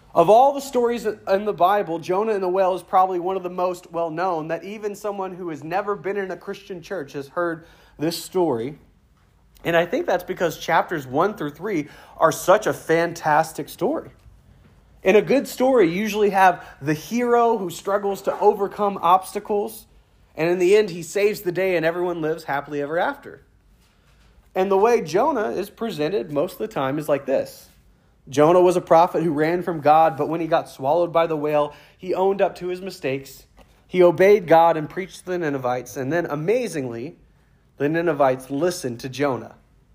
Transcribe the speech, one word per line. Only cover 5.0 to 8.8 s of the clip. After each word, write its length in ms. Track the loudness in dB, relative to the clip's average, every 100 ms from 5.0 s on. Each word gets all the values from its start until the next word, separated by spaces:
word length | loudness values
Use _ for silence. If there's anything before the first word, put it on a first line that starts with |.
| -8 -8 -8
who 160 | -10 -12
has 140 | -10
never 320 | -6 -6 -4 -6
been 200 | -6 -6
in 160 | -6
a 60 | -10
Christian 440 | -12 -14 -14 -16
church 320 | -10 -10 -10
has 160 | -12 -10
heard 360 | -4 -4 -4 -12 -20 _ -6
this 260 | -6 -6
story. 540 | -6 -2 0 0 -6 -10